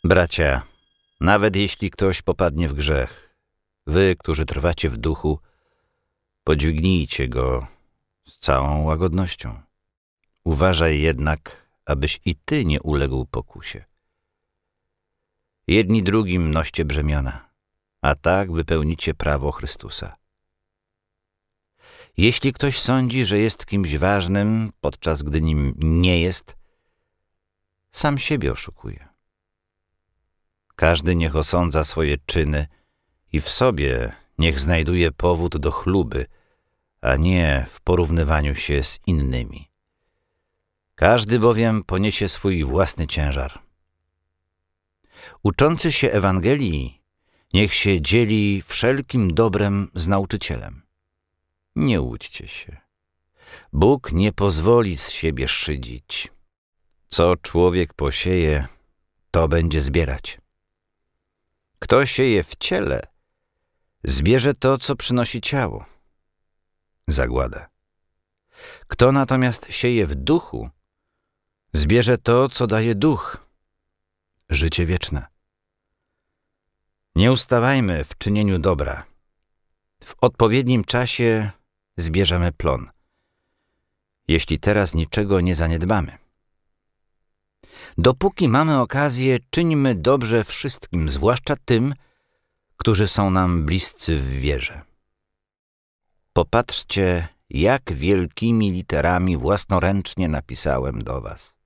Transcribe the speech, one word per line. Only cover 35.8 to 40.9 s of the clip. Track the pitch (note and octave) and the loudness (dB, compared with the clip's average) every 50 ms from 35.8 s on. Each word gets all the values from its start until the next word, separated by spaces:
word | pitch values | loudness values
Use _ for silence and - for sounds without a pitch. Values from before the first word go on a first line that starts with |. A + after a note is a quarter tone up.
| - F#2 F#2 G2 D#2 A#1 - C2 B1 - - _ _ _ _ _ _ _ _ _ _ _ _ _ | -2 0 0 0 0 -2 -4 -8 -8 -8 -12 _ _ _ _ _ _ _ _ _ _ _ _ _
a | - A#1+ C2 | -2 -2 0
nie | C#2+ D#2+ F2+ F#2 F2+ E2+ D2+ C#2 C2+ B1+ - | 2 2 2 2 4 2 2 2 0 -2 -6
w | - - | -12 -8
porównywaniu | _ - F2+ F2 F2 D2+ E2 E2 D#2+ C#2+ E2 D2+ D2 C#2+ C#2 | _ 0 2 2 2 0 0 0 2 2 0 0 0 -2 -4
się | - - - D2 C#2 C2+ | -4 -4 -2 -2 -2 -2
z | - - - - | -4 -6 -6 -4
innymi. | - F2 D2+ C#2 C2 B1 B1 A#1+ A1 - - - _ _ _ _ _ _ _ _ _ _ _ _ _ _ _ _ _ _ _ _ _ _ _ _ _ | -2 0 0 0 -2 -2 -4 -6 -8 -12 -18 -20 _ _ _ _ _ _ _ _ _ _ _ _ _ _ _ _ _ _ _ _ _ _ _ _ _